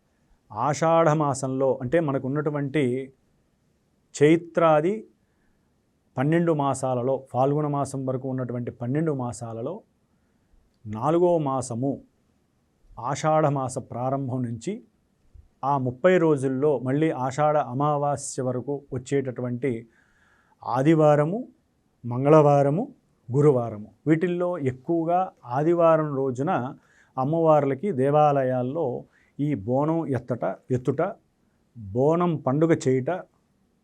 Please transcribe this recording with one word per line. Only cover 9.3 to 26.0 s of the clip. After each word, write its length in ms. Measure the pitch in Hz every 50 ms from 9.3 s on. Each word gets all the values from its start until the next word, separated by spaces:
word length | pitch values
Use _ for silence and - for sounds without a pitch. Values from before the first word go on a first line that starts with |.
| 110 - 117 113 113 113 120 143 180 220 - _ _ _ _ _ _ _ _ _ _ _ _ _ _ _ _ _ _ _ -
నాలుగో 520 | 107 107 110 120 147 160 170 180 175 175 165
మాసము 600 | 151 135 135 135 127 - 120 117 127 139 131 - - _ _ _ _ _ _ _ _ _ _ _ _ _ _ _ _ - - -
ఆషాఢ 480 | 113 127 143 143 - 156 156 156 156
మాస 320 | 143 143 139 131 127 131 131
ప్రారంభం 640 | 107 - 120 117 127 131 135 139 139 127 117 127 127
నుంచి 400 | 117 117 - - 175 208 247 - _ _ _ _ _ _ _ _ _ - - - _ _ _ -
ఆ 140 | 135 143 139
ముప్పై 380 | 127 127 123 127 - 185 185 180
రోజుల్లో 600 | 165 156 147 135 127 135 135 131 139 156 147 117
మళ్ళీ 320 | 123 127 135 147 156 160
ఆషాఢ 460 | 143 127 123 135 123 147 151 151 151
అమావాస్య 880 | 151 147 123 123 135 143 151 147 143 147 143 143 131 - - - - 131
వరకు 400 | 127 123 127 120 139 143 135 - - -
వచ్చేటటువంటి 960 | 123 127 - 139 139 135 131 117 127 127 123 123 120 135 139 117 113 113 - _ _ _ _ _ _ _ _ _ _ _ _ _ _ -
ఆదివారము, 840 | - 113 127 139 156 165 156 156 151 147 147 147 156 185 240 262 - - _ _ _ _ _ _ _ _ _ -
మంగళవారము, 840 | 120 120 123 131 143 156 156 156 147 143 143 139 139 143 175 254 - - _ _ _ _ _ _ - 120
గురువారము, 580 | 143 143 151 135 123 120 113 107 104 107 - - _ -
వీటిల్లో 520 | 143 160 160 185 175 175 175 180 175 180 170
ఎక్కువగా 720 | 143 131 127 127 - - 170 170 165 160 170 180 185 - - _ -
ఆదివారం 720 | 123 120 135 151 165 170 170 170 165 160 156